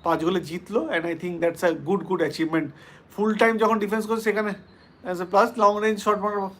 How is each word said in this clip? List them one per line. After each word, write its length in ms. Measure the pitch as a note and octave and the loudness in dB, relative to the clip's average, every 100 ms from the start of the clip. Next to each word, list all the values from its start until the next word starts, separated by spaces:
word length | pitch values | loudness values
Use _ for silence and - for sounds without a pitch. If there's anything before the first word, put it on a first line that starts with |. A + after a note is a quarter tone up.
পাঁচ 220 | E3+ D#3+ | 0 0
গোলে 160 | D#3+ F#3+ | 0 -2
জিতলো, 400 | C#3+ F3 - A3 | -4 -10 -4 -4
and 260 | D#4+ F3 E3 | -2 -2 -2
I 80 | |
think 280 | E3 F3+ E3+ | -6 -6 0
that's 300 | E3+ E3+ F3 | -2 2 0
a 160 | D#3+ C#3+ | 0 -2
good, 180 | G3 E3 | -2 -2
good 140 | F3+ | -2
achievement। 460 | D3+ - D#3+ D#3+ C#3+ - - - - - | -2 -2 0 0 -2 -10 -20 -20 -16 -2
ফুল 180 | G#3+ | 0
টাইম 220 | G#3+ A3+ A3+ | 4 4 4
যখন 220 | A3 A3 | 2 2
ডিফেন্স 280 | G3+ A3 G#3+ | 0 -2 -2
করছে 160 | A3+ | -2
সেখানে 300 | A3 G3+ G#3 G3 - - - - | 0 0 -2 -6 -14 -20 -20 -14
as 120 | F3 F3 | -8 -6
a 100 | F3+ | 0
plus 260 | G3 A#3 A#3 | 2 2 4
long 260 | G#3 G#3 | 2 4
range 140 | A3 G#3 | 0 0
shot 140 | G#3+ G3 | 0 0
মারা 320 | G#3 G#3 F#3+ | 0 -2 -4